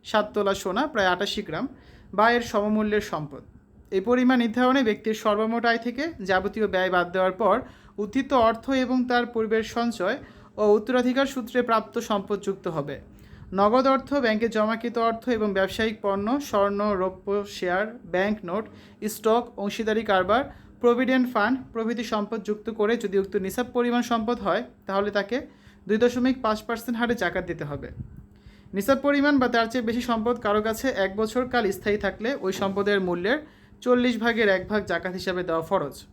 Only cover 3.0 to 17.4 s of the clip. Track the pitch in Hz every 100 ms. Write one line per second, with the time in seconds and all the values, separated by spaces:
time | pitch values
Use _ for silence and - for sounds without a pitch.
3 | 208 165 147 135 - - _ - - 190
4 | 196 247 254 254 233 226 254 269 226 208
5 | 220 214 220 208 220 233 233 226 240 240
6 | 320 320 190 185 196 220 208 185 185 180
7 | 175 185 185 185 208 226 - - - -
8 | 208 269 - 269 226 226 - 269 247 254
9 | 247 240 240 233 220 220 220 240 233 226
10 | 185 277 - - - - 214 214 214 254
11 | 247 254 269 262 220 247 240 226 220 240
12 | 233 208 196 202 196 190 185 160 143 135
13 | - - - - - 185 208 247 269 269
14 | 262 285 240 214 233 220 214 220 240 233
15 | 226 226 - 226 208 190 190 - 226 214
16 | 202 196 208 277 285 208 202 202 208 196
17 | 185 190 - 202